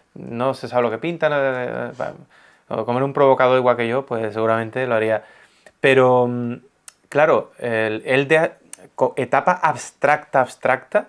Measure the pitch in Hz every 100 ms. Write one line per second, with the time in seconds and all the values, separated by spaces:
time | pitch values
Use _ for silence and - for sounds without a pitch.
0 | _ - 127 117 131 131 117 123 120 110
1 | 165 170 151 147 135 127 123 117 120 123
2 | - - - _ _ _ - - 110 120
3 | 139 139 139 131 127 131 123 120 117 123
4 | 135 117 110 107 113 113 110 127 131 113
5 | 110 107 - - _ _ - _ 139 135
6 | 127 127 123 120 120 123 - _ - _
7 | _ 139 156 120 - - 123 113 110 107
8 | - 131 139 160 165 - _ - - -
9 | 127 - 123 135 160 180 160 127 - -
10 | 143 147 - 139 127 - 117 127 - -